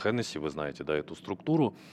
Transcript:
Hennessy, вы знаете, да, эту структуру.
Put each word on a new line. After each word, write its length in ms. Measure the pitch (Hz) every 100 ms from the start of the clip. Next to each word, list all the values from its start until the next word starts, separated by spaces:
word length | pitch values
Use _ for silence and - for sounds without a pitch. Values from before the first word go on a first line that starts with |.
Hennessy, 360 | 104 120 113 78
вы 120 | 76
знаете, 340 | 73 73 -
да, 100 | 65
эту 200 | 76 -
структуру. 600 | - - 98 - 160 123 - -